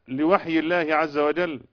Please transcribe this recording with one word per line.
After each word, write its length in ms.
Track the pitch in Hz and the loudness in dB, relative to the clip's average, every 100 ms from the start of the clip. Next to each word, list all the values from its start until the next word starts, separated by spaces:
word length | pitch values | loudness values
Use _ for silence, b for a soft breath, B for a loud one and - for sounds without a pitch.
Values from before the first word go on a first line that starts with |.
| - | -8
لوحي 500 | 131 156 196 170 160 | -2 2 2 2 -2
الله 360 | 156 180 156 | 0 0 0
عز 240 | 151 156 147 | 0 0 0
وجل 420 | 147 151 175 139 - | 0 0 -4 -6 -14